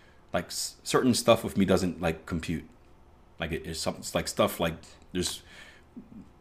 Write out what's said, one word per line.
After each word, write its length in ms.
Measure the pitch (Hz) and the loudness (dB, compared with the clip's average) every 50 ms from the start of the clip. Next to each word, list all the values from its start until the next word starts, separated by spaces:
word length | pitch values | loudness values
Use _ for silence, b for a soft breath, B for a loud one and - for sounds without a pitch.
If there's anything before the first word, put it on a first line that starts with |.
| b b b b b b - | b b b b b b -4
like, 140 | 90 87 | -4 -4
s-, 300 | - - - - - - - - | -4 -6 -6 -6 -8 -8 -10 -4
certain 300 | - - - 120 127 113 | 0 2 4 4 4 4
stuff 320 | - - 120 113 - - | 4 6 6 6 6 4
with 140 | 95 - 101 | 0 2 2
me 80 | 98 | 4
doesn't, 340 | 90 95 90 92 90 82 - | 6 4 4 4 0 -2 -2
like, 240 | 87 82 80 - - | -2 -2 -2 -2 -6
compute. 400 | - 90 82 - - 82 76 71 - - - - - - - - - - - _ - - - | -6 -6 -4 -4 -4 -4 -4 -6 -10 -18 -20 -20 -20 -20 -20 -20 -20 -20 -20 _ -20 -10 -8
Like, 140 | 85 80 80 | -4 -4 -4
it, 140 | - - | -4 -6
it's 120 | 80 82 - | -8 -8 -4
some, 180 | - 92 87 | -4 -4 -4
it's 180 | - - - - | -6 -8 -4 -4
like 120 | 87 - | -2 -2
stuff, 320 | - - - 110 101 - - | -2 0 2 0 2 2 0
like, 140 | 87 82 80 82 - - - - - - - | -2 -2 -2 -4 -10 -18 -20 -20 -18 -6 -4
there's 300 | 90 85 - - - b b b b b b b b b - _ 233 - - - - - - - - | -4 -2 -2 -4 -8 b b b b b b b b b -20 _ -20 -20 -18 -18 -20 -20 -20 -20 -20